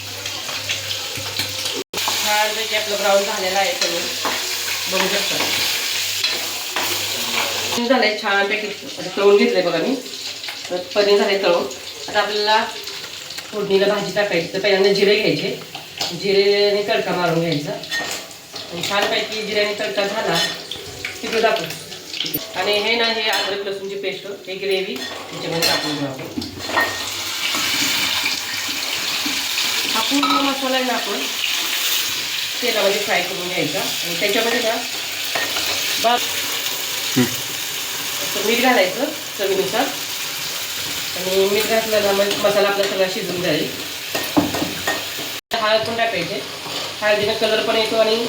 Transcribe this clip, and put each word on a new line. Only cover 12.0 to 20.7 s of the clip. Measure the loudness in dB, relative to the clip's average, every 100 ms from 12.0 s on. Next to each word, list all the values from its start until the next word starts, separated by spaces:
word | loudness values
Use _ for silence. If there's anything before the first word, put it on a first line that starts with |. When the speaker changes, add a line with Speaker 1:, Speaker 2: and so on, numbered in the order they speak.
| -4
Speaker 1:
आता | 0
आपल्याला | 0 0 4 4 2 -6 -10 -10 -10 -12 -12 -12 -8
फोडणीला | -4 4 4 6
भाजी | 2 0 0
टाकायची. | 2 2 0
तर | 0
पहिल्यांदा | 2 6 6
जिरे | 6 6 6
घ्यायचे, | 4 2 0 -4 -8 -12 -12 -8 -6 -2
जिरेने | 2 4 6 6 6 4 2
तडका | 2 2
मारून | 2 2 2
घ्यायचा | 2 0 -2 -6 -4 -4 -4 -6 -10 -16 -14 -14 -10
आणि | -6 -2
छानपैकी | 0 0 0 -2 -4
जिऱ्याने | -2 0 0
तडका | 0 -2 0 0
झाला | 0 0 2 0 -2 -8